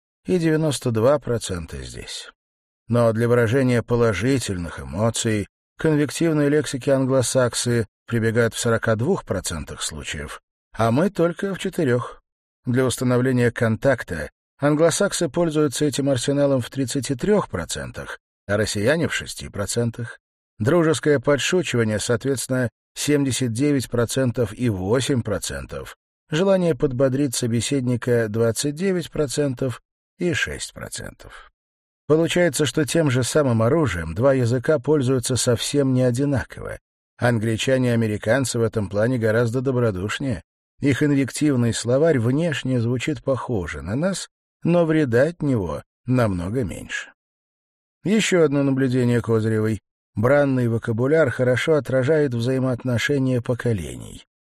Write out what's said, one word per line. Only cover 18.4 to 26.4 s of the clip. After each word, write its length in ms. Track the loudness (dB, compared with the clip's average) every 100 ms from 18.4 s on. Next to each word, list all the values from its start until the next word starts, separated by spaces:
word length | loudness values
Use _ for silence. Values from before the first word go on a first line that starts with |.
| -2
а 100 | 0
россияне 500 | 0 0 0 2 0
в 60 |
шести 340 | -4 -8 -12 -12
процентах. 680 | -8 -4 -2 -2 -4 -10 -14 _ _ _ -4
Дружеское 600 | 2 4 4 2 2 2
подшучивание, 800 | 2 0 2 0 0 0 0 0
соответственно, 720 | -2 -2 -2 -4 -2 -2 -2 -6 _ -6
семьдесят 560 | 0 2 2 0 -2
девять 400 | 0 2 0 0
процентов 680 | -2 0 0 0 0 -2 -2
и 120 | -2
восемь 520 | 0 0 0 2 0
процентов. 760 | -2 -4 -6 -10 -10 -12 -14 -18 _ _ -4
Желание 420 | 0